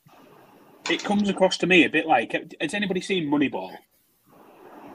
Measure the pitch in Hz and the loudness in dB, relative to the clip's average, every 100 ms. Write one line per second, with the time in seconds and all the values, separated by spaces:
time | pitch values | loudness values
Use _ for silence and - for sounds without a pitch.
0 | _ - - - - - - - - 170 | _ -20 -20 -20 -20 -20 -20 -14 -4 -4
1 | - 208 202 185 185 - 175 180 123 156 | 0 0 0 2 2 2 4 6 6 2
2 | 160 127 113 170 - - 156 202 196 185 | 2 0 0 -6 -8 -8 -6 -4 -2 -4
3 | - 190 147 147 139 - - - _ _ | -2 -4 0 0 0 -2 -10 -16 _ _
4 | _ _ _ - - - - - - | _ _ _ -20 -20 -20 -20 -20 -20